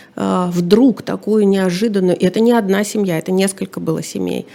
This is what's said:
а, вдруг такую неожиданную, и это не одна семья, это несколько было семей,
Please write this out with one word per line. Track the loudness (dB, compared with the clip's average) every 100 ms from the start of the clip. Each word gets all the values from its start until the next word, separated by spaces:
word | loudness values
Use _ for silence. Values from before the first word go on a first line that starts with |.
| -18 -6
а, | -2 0 0
вдруг | -2 4 6 6 2
такую | -4 -8 -2 0 2
неожиданную, | 2 0 -2 -2 0 0
и | 2 0
это | 2
не | 2
одна | 2 2 0
семья, | -2 -2 -2 -2
это | -2
несколько | 0 0 -2 -10 -6
было | -6 -6
семей, | -6 -6 -4 -6 -8